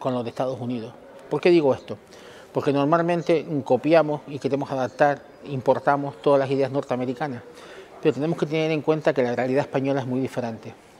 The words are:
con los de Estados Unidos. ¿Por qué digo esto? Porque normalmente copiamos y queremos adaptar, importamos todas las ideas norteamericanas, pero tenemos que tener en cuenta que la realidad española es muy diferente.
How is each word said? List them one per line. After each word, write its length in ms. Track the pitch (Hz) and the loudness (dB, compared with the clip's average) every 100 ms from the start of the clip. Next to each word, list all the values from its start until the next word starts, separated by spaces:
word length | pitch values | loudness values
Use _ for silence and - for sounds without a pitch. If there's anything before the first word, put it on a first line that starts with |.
con 140 | 135 | -4
los 100 | 123 | -4
de 60 | 117 | -4
Estados 300 | - 131 123 | -4 -6 -6
Unidos. 320 | 120 123 110 - - - - | -6 -8 -10 -16 -20 -20 -6
¿Por 100 | 147 | 0
qué 100 | 185 | 4
digo 220 | 175 143 | 4 4
esto? 260 | 123 - 107 - - - - - | 0 -4 -14 -16 -20 -20 -20 -8
Porque 200 | 135 143 | -4 0
normalmente 760 | 139 139 170 170 175 160 165 160 147 | 2 4 2 2 0 2 0 0 -4
copiamos 580 | 117 127 151 165 151 147 - | 0 0 4 4 4 -2 -8
y 120 | 139 | -8
queremos 320 | 127 139 139 | -4 -4 -2
adaptar, 500 | 135 123 - 147 139 - - | -4 -2 2 2 2 -8 -20
importamos 760 | 175 135 123 120 - 143 139 - | -10 -2 0 2 2 2 0 -2
todas 180 | 151 139 | 2 4
las 100 | 139 | 2
ideas 200 | 135 131 | 0 0
norteamericanas, 720 | 139 135 127 127 127 151 120 - - - - - - | -2 -4 -4 -4 -4 -6 -8 -14 -20 -20 -20 -20 -2
pero 120 | 156 | 0
tenemos 240 | 127 156 160 | 0 -2 -2
que 80 | 156 | -2
tener 240 | 160 156 | 0 0
en 120 | 156 | 0
cuenta 300 | 147 156 160 | 0 0 2
que 100 | 139 | 2
la 140 | 123 120 | 0 0
realidad 260 | 127 131 | 0 0
española 380 | 139 139 135 139 | 0 -2 0 -2
es 60 | 123 | -2
muy 140 | 127 | -4
diferente. 540 | 131 - 117 110 117 - - | -4 -4 -6 -8 -14 -20 -20